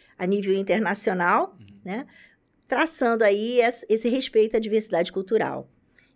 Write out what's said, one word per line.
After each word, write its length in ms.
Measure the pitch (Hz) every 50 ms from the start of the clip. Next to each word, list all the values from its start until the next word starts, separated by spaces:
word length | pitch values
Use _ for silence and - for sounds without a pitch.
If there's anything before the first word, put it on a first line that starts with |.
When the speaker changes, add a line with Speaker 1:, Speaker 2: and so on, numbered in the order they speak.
| _ _ _
Speaker 1:
a 100 | - 185
nível 280 | 185 202 208 196 196 190
internacional, 1000 | 196 196 196 175 214 220 175 202 208 - 220 185 180 170 175 202 254 359 381 - -
Speaker 2:
Uhum. 220 | 110 - - - -
Speaker 1:
né, 220 | 180 196 247 - - - - - - _ _ _ _ _ _ _
traçando 560 | - 262 269 320 - - - 254 233 233 220
aí 380 | 226 202 202 208 220 233 247 247
esse, 260 | 226 240 247 - - -
esse 200 | 220 220 - 240
respeito 480 | 247 262 262 - - 220 214 226 -
à 40 | 226
diversidade 520 | 220 208 214 220 220 - 185 165 180 -
cultural. 580 | - 196 190 - 226 214 156 135 135 131 - - _ _ _ _ _ _ _ _ _